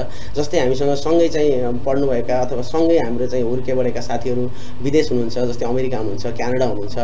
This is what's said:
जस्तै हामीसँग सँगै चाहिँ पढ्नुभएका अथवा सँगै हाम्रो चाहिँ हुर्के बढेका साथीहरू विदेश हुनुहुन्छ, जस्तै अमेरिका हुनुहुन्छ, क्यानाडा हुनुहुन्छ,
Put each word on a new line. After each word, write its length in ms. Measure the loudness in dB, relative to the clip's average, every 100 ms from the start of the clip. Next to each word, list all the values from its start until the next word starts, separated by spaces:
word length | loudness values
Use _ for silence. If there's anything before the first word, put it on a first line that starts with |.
| -2 -2 -2 -2
जस्तै 240 | 0 2
हामीसँग 340 | 2 2 0
सँगै 340 | 0 2 2 2
चाहिँ 500 | 2 2 2 0 0
पढ्नुभएका 600 | 0 0 0 0 0 0
अथवा 240 | 0 -2
सँगै 360 | -2 2 4 2
हाम्रो 280 | 2 -2 0
चाहिँ 180 | 0
हुर्के 300 | 0 0 0
बढेका 260 | 0 0 -2
साथीहरू 500 | -2 -2 0 0 0 -2 -2 -2
विदेश 280 | 0 2 2
हुनुहुन्छ, 280 | 0 0 0
जस्तै 280 | -2 0 -2
अमेरिका 320 | 0 -2 -2
हुनुहुन्छ, 280 | -2 -2 -2
क्यानाडा 400 | -2 -2 0 0
हुनुहुन्छ, 320 | 0 -2 -2